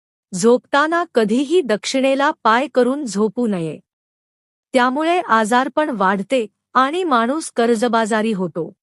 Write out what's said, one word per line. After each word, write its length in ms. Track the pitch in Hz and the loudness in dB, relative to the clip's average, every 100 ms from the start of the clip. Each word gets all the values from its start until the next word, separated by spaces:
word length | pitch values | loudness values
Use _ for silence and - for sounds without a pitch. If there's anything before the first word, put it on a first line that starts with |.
| _ _ _ | _ _ _
झोपताना 680 | 185 220 247 - 285 311 339 349 | -2 2 2 2 0 0 0 -2
कधीही 460 | - 214 240 277 359 | 0 0 0 0 0
दक्षिणेला 680 | 254 214 - 269 262 269 285 311 | 0 -2 -2 -2 0 0 0 0
पाय 260 | 226 226 277 | 0 0 0
करून 360 | 254 247 277 | 0 0 0
झोपू 420 | 269 190 214 247 240 | -4 -2 -2 -2 -2
नये. 340 | 190 160 147 _ _ _ _ _ _ _ _ _ | -2 -6 -10 _ _ _ _ _ _ _ _ _
त्यामुळे 480 | 262 247 262 320 359 | 0 0 0 0 0
आजारपण 680 | - 226 214 247 277 - 302 | 0 0 2 0 0 -2 -2
वाढते 560 | 226 190 196 190 262 214 _ _ | 0 0 0 -2 -2 -4 _ _
आणि 300 | 247 262 349 | 0 0 0
माणूस 460 | 359 247 233 302 - | 0 0 0 -2 -4
कर्जबाजारी 840 | - 233 226 240 226 220 220 220 | 0 0 2 0 0 0 0 0
होतो. 400 | 196 180 175 160 - | -2 -4 -6 -10 -12